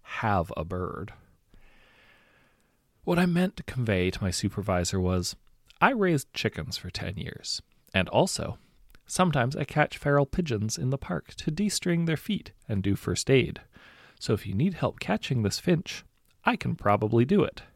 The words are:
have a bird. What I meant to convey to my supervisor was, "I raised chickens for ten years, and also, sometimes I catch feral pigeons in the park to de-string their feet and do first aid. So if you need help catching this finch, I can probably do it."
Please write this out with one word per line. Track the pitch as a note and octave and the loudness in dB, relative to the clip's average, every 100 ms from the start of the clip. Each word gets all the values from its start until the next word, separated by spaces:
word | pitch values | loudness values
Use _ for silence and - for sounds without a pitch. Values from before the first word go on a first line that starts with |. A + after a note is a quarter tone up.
have | - - A2 G2+ E2+ - | -12 -4 0 0 0 -6
a | |
bird. | E2+ F#2 F2+ - G2+ - _ _ _ - - _ _ _ _ _ _ _ _ _ _ _ _ _ | -6 -4 -6 -6 -10 -14 _ _ _ -20 -20 _ _ _ _ _ _ _ _ _ _ _ _ _
What | - E3+ | 0 2
I | F3+ | 4
meant | F3 F#3 - | 4 0 -2
to | |
convey | - C3 A2+ F#2+ F#2 | -8 -4 0 2 2
to | - | 0
my | F#2+ | -4
supervisor | - G2+ G#2 G2 F2+ E2+ G2 | -2 -2 -2 -2 0 0 0
was, | F#2 F#2 F2+ - _ _ _ _ | 2 0 -2 -8 _ _ _ _
"I | G3 | 2
raised | B3+ F#3 D3+ - | 4 2 0 -2
chickens | - A2+ - D#2 - | -4 -4 -4 -8 -8
for | F#2 | -10
ten | - F2+ G2 | -8 -8 -6
years, | - - - - _ _ _ | -8 -10 -10 -10 _ _ _
and | F#2+ F2+ | 0 2
also, | A2 F#3 - - - _ _ - - _ | 2 2 0 -6 -8 _ _ -20 -20 _
sometimes | - F#3 D3 A#2 D3 | 0 2 2 0 -2
I | |
catch | D3+ - - - | -2 0 0 0
feral | D3 C#3+ C#3 | 2 2 2
pigeons | - E3 G#2+ G#2+ - | 0 -2 -2 -2 -2
in | B2+ | -2
the | C#3 | -2
park | - F3+ - - | -4 -6 -8 -6
to | - | -4
de-string | D3+ G#3 - F3+ E3+ | 0 -2 0 0 2
their | E3+ D#3 | 2 -2
feet | - G3+ - - - | -2 -4 -6 -18 -4
and | G2+ | 0
do | G2 G2 | 2 0
first | - F2+ - | 0 -2 4
aid. | C3+ A2 - - - - - - _ | 4 4 -6 -16 -20 -20 -20 -20 _
So | - | -2
if | G#2 G#2 | -2 0
you | |
need | G2 F#3 | 0 0
help | E3 A#2+ - | 0 -4 -4
catching | - G#3 - B2+ | -4 -2 0 0
this | G2+ - | 0 0
finch, | - E3 - - - _ _ _ | 2 2 0 -14 -16 _ _ _
I | - B3 | -2 -2
can | - E2+ | -4 -2
probably | G2+ G#2 A2 A#2 | 2 2 4 4
do | B2+ G3+ - | 6 4 2
it." | - - | -4 -20